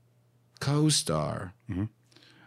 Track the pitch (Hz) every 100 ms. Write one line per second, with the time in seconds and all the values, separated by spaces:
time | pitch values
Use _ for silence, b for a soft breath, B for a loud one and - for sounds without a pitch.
0 | _ _ _ _ _ _ 135 147 156 147
1 | - 78 76 78 92 - - 90 110 -
2 | b b b b